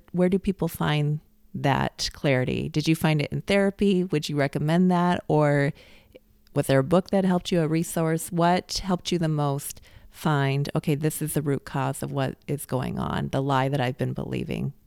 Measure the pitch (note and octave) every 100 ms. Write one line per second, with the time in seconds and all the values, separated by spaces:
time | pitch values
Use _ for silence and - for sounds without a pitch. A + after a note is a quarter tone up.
0 | _ F3 F3+ F#3+ G3+ F#3 E3 - E3 D3+
1 | D3 D3+ - _ _ B2+ C#3 C3 C3+ -
2 | - - D3 B2+ B2+ A#2+ C#3+ D#3+ D3+ D#3+
3 | D#3 D3+ C#3+ C#3+ - G3 G3 - G3 F3+
4 | F3+ D3+ D#3 D3 C#3 C#3+ D3 E3+ F#3 F3
5 | F3 F3 - D3+ D3 C#3+ C#3 - - -
6 | _ - _ _ _ B2 - C3+ C3+ F3+
7 | - G3 F#3+ F3+ - F3 D3+ E3 E3+ E3+
8 | D#3+ E3 - E3+ E3+ F3+ - - F#3+ F3+
9 | - F3 D#3+ D3+ C#3+ C#3 - - - -
10 | - - - C#3+ C#3 C#3 C#3 D#3 D#3+ C#3+
11 | D#3 - D3+ D3+ D3 C#3 - C#3+ C3 C#3
12 | C#3 C#3 C3 - - C#3+ - B2+ B2+ -
13 | - - C#3+ C3 C#3 C3 C3+ C#3+ B2 C3
14 | B2+ C3 - C3 - A#1 C3+ -